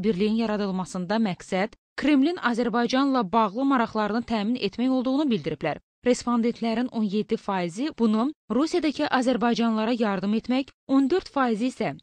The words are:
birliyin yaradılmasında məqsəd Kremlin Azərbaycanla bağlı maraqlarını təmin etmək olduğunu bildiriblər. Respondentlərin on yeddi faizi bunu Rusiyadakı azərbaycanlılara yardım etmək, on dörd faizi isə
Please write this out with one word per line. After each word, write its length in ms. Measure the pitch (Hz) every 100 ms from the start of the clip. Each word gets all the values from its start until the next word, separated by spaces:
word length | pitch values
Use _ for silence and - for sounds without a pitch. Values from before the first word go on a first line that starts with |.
birliyin 400 | 196 185 214 226
yaradılmasında 800 | 226 208 202 185 180 185 175 220 214
məqsəd 480 | 175 - 185 208 - _ -
Kremlin 400 | 262 285 277 359
Azərbaycanla 880 | 240 226 240 240 240 262 277 262 185
bağlı 360 | 226 214 208 277
maraqlarını 540 | 269 226 220 208 208 233
təmin 240 | 226 202 247
etmək 400 | 202 - 254 262
olduğunu 320 | 247 269 302
bildiriblər. 480 | 214 151 156 160 - - _ 247
Respondentlərin 840 | 247 - 240 233 226 226 226 254
on 160 | 233
yeddi 320 | 214 208 208 226
faizi 540 | - 190 175 175 302 -
bunu 320 | 226 220 262 - -
Rusiyadakı 600 | 220 311 359 302 - 294
azərbaycanlılara 800 | 247 247 240 240 226 233 220 220 240
yardım 340 | 220 196 196 220
etmək, 320 | - 254 277 - -
on 220 | 269 269
dörd 180 | 370 -
faizi 400 | 285 254 208 254
isə 300 | - 185 147